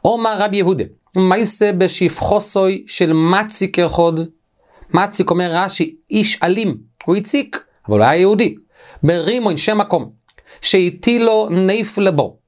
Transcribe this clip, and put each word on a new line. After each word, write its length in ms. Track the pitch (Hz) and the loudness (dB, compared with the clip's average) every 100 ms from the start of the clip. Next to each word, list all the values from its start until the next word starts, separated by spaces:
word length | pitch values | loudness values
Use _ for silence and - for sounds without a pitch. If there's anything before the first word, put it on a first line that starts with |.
| 180 | 0
אמר 300 | 226 226 208 | 0 -2 0
רבי 180 | 208 202 | -2 0
יהודה, 280 | 180 170 - _ _ 185 | 0 0 -6 _ _ 0
מייסה 560 | 185 196 226 - 208 | 2 2 0 2 0
בשפחוסוי 1120 | 180 180 - 175 - - 202 - 196 190 190 - | 2 0 2 0 0 0 0 0 0 0 -2 -8
של 260 | - 170 | -2 0
מציק 680 | 160 165 190 214 - 190 185 | 2 2 0 -2 -4 -2 -2
אחד. 340 | 170 170 170 160 165 _ _ _ _ _ - | -2 0 0 0 -8 _ _ _ _ _ -4
מציק, 400 | 175 202 - 170 | -2 0 -2 0
אומר 200 | 175 180 | 0 0
רש"י, 440 | 165 190 - 160 - _ | -2 -4 -4 -6 -6 _
איש 280 | 214 214 - | -2 -2 -2
אלים, 340 | 170 202 208 110 - _ | -2 0 -2 -6 -14 _
הוא 120 | - 196 | -2 -2
הציק, 480 | 202 285 - - _ _ - | 0 -2 -4 -12 _ _ -2
אבל 100 | 104 | 2
הוא 80 | 117 | 4
היה 140 | 160 | 4
יהודי. 340 | 190 208 226 - _ _ - - | 2 2 0 -4 _ _ -20 -2
ברימון, 540 | 147 175 160 247 214 151 | 0 0 -2 -2 -2 0
שם 220 | - 214 | 0 0
מקום, 320 | 202 175 117 _ _ - _ - | 0 -2 -4 _ _ -20 _ -6
שהטילו 880 | - 190 175 - - 240 226 220 214 | 0 2 0 -2 0 2 2 2 0
ניף 480 | 170 190 214 214 - | 0 0 0 -4 0
לבו. 380 | 190 147 107 - | 0 0 -4 -8